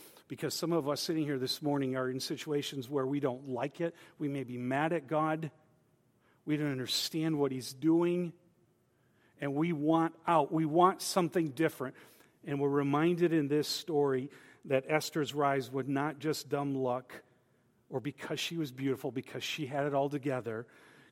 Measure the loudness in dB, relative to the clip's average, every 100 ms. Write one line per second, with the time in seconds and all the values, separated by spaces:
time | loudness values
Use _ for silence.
0 | -20 -20 -16 -8 -6 -4 0 0 0 -2
1 | -2 -2 -2 -2 -2 -2 0 0 0 0
2 | -2 -4 -4 -6 -2 -2 -2 -6 -4 -2
3 | 0 0 0 -2 -6 -4 -4 -4 -6 -6
4 | -16 -8 -4 -4 -6 -4 -2 0 2 0
5 | 0 0 0 0 -4 -10 _ _ _ _
6 | _ _ _ _ -2 0 0 -2 -2 -2
7 | -2 -2 0 2 2 0 -8 -2 4 4
8 | 4 2 -2 -8 _ _ _ _ _ _
9 | _ _ _ _ -4 0 0 2 4 4
10 | 4 0 4 4 4 2 4 8 8 6
11 | 0 0 2 2 0 0 0 0 -8 -10
12 | -20 -20 _ _ -6 0 2 2 2 4
13 | 4 4 4 4 2 2 0 -4 -2 2
14 | 2 2 -2 -10 -20 -16 0 0 2 0
15 | 0 -2 -2 0 2 2 -2 -4 -2 -2
16 | -2 -4 -4 -4 -4 -4 -2 -2 -2 -2
17 | -6 -16 -20 _ _ _ _ _ _ -8
18 | -6 -8 -8 -6 -4 -4 -4 -2 -2 -2
19 | -4 -6 -8 -8 -6 -6 -4 -2 0 0
20 | 0 -2 -4 -4 -4 -8 -10 -18 -20 -20
21 | -20